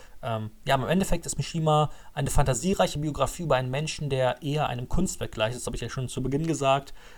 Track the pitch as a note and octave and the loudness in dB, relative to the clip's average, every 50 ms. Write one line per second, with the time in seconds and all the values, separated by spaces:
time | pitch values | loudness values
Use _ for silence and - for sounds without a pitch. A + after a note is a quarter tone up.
0 | - - - - - A#2 A2+ A2 A2 G#2+ - - - C#3+ C3+ C3 B2 A2 D#3+ F#3+ | -18 -18 -16 -10 -6 -4 -4 -4 -4 -8 -10 -10 0 0 2 2 2 2 2 2
1 | F#3+ - F3+ - - - - - C#3 - - E3 D#3 D#3 D3+ D3+ D3+ - - - | 4 2 0 0 0 -6 -4 -4 -4 -4 -2 0 2 4 4 4 4 2 -2 -10
2 | - - - D3 C#3 - - - C#3 C3+ B2+ A2 - F#3 G3 - F#3+ - - D3 | -16 -12 -6 -4 -2 2 4 4 4 4 2 0 2 0 2 4 2 2 2 -2
3 | D3+ D3+ C#3 C#3 C3+ - - - F3 D3 C3+ B2+ B2+ B2+ C3 C#3+ D#3 D3+ - - | -4 -2 0 0 0 -2 -2 -4 0 2 2 2 2 0 -2 -2 -2 -4 -4 -4
4 | D3+ C#3 C#3 C3 B2+ B2 B2+ - - C#3 D3 D3+ C#3 - B2 B2 B2+ - - F3 | -2 -2 0 2 2 2 0 0 -4 -2 -2 0 0 -2 -2 -4 -2 2 2 2
5 | F#3 - - - A2+ - - A2 G#2+ A2+ B2 B2 - B2 C3 B2 A#2+ A2+ - C3+ | 2 2 -2 -6 -8 -6 -2 0 0 0 0 -4 -6 -6 -6 -6 -6 -6 -4 -4
6 | B2+ B2 - C3 C3 C3 C#3 C#3+ D#3+ D#3+ D3+ C3 C#3 C3+ C3+ C#3 C#3 - - - | -4 -4 -4 -4 -2 -2 0 0 0 0 0 0 4 4 2 2 0 -6 -14 -14
7 | - - - | -16 -18 -18